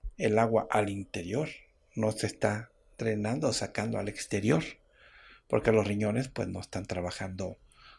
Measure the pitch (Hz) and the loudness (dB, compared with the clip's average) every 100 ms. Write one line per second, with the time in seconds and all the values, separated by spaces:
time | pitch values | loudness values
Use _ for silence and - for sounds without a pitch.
0 | - - 110 107 113 113 107 107 101 98 | -10 -2 2 4 4 4 2 2 2 -2
1 | 98 101 85 120 156 - - _ _ - | -6 -8 -4 -2 -4 -6 -18 _ _ -2
2 | 110 - 110 - 107 104 113 _ _ - | -2 0 -4 0 0 0 -6 _ _ -6
3 | 113 107 104 151 139 110 - - 110 107 | -2 0 -2 0 0 0 -2 -2 -2 -2
4 | 104 - - 104 104 160 - - _ _ | -4 -6 -4 0 4 2 2 -8 _ _
5 | - - - - - 110 117 110 101 101 | -20 -20 -20 -20 0 2 6 4 4 2
6 | 107 113 131 - 95 92 - - - 90 | 0 0 -2 -4 -4 -6 -8 -8 -4 -4
7 | 90 - 95 92 92 - - - - | -4 -6 -8 -6 -8 -8 -18 -20 -20